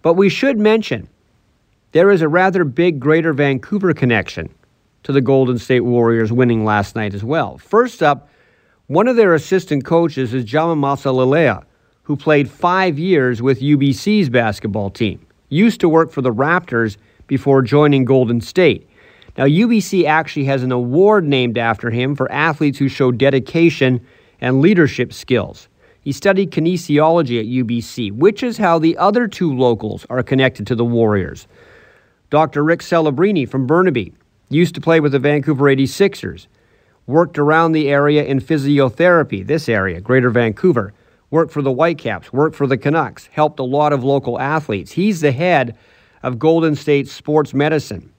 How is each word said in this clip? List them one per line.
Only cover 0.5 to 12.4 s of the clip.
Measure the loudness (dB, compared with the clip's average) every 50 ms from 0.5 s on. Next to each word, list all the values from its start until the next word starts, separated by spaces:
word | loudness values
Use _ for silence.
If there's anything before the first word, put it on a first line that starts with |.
| 0 2
mention, | 2 2 2 2 0 -4 -8 -8 -8 -16 _ _ _ _ _ _ _ _ _ _ _ _ _ _ _ _
there | _ 2 4 4
is | 4 2
a | 2 0
rather | 2 2 0 2 0 0 -2
big | -2 0 0 0 0 0 0
Greater | 0 2 2 2 2 -2
Vancouver | 0 0 0 0 0 -4 -4 -6 -6 -2 -2 -2 -2
connection | 0 0 0 0 0 -2 -4 -10 -12 -12 -14 _ _ _ _ _ _ _ _ _ _
to | _ -2
the | -2 0
Golden | 2 2 2 2 2 0 -2 -4
State | -2 0 0 0
Warriors | 0 0 0 2 2 2 2 0 0 0
winning | 0 0 2 2 2 0
last | 0 0 0 -2 -2 -4 -6
night | -8 -8 -6 -8
as | -8 -8
well. | -4 -4 -4 -4 -6 -10
First | -18 _ _ 0 0 0 0 -2 0
up, | 0 0 0 0 _ _ _ _ _ _ _ _ _ _ _ _ _ -4
one | 0 0 2 2
of | 4
their | 4 4 4
assistant | 4 2 0 -2 -2 -2 -2 -2 -4 -4 -2
coaches | 0 0 0 0 0 -2 -6 -6 -4 -4
is | -6 -6
Jama | -2 -2 -2 0 0 0
Masalelea, | -2 0 -2 -2 -2 -2 -2 0 0 2 2 2 2 2 0 0 -4 -10 _ _ _ _ _ _ _
who | _ -8 -8
played | -4 0 2 2 2